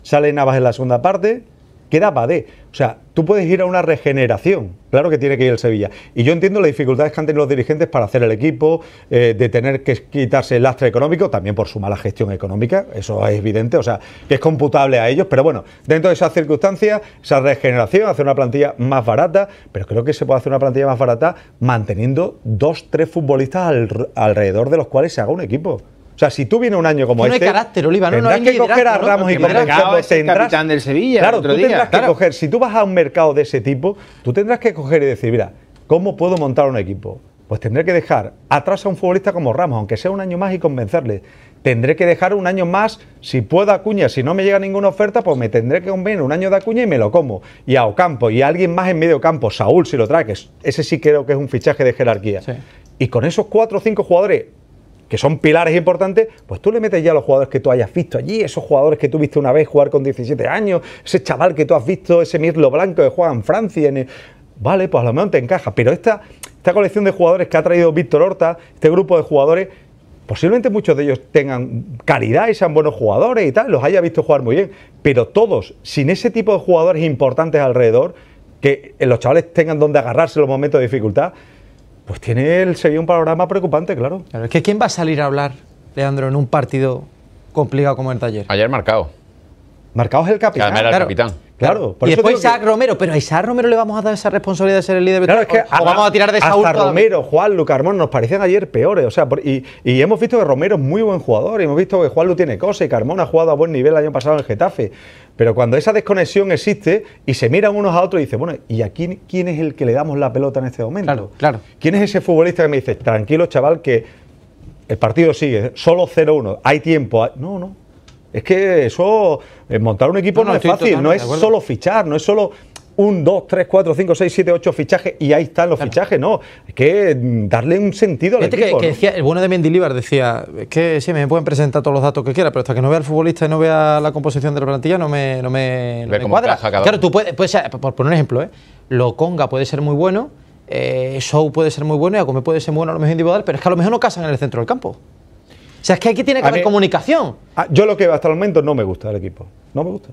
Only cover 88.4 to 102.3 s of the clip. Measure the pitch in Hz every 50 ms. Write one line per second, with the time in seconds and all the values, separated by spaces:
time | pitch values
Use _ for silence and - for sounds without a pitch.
88.4 | 101 - 104 101 110 120 135 120 - - 110 110 92 71 - _ _ - _ -
89.4 | _ _ - _ - _ _ _ - - - 117 120 - - 143 165 180 214 208
90.4 | 226 208 - - 104 104 98 110 110 117 170 190 185 - 95 85 117 110 90 -
91.4 | - _ _ - 135 143 202 214 160 107 90 - - 165 160 220 220 226 254 233
92.4 | 262 240 233 226 214 220 220 214 262 247 196 - 190 170 156 151 - - 156 165
93.4 | 196 233 247 247 233 240 233 226 226 214 208 220 202 214 214 196 - 208 190 202
94.4 | 202 196 190 160 190 196 196 190 180 196 190 185 180 185 185 185 185 175 190 226
95.4 | 220 - 170 220 - - 139 160 170 170 180 208 208 208 165 180 208 202 202 208
96.4 | - 160 202 202 214 220 208 214 202 - 156 180 214 220 - - - - 143 160
97.4 | 196 208 202 175 151 - 147 131 143 180 202 190 160 - - 127 113 113 175 196
98.4 | 202 180 185 202 190 - - 113 117 175 208 180 131 113 - 180 151 127 135 147
99.4 | - 147 135 131 131 - - - - 123 127 131 143 185 220 165 220 - 247 233
100.4 | 196 151 135 131 156 202 214 160 135 135 160 214 226 214 190 160 - - 117 107
101.4 | 127 190 226 214 180 147 143 160 190 185 202 185 170 131 113 170 165 185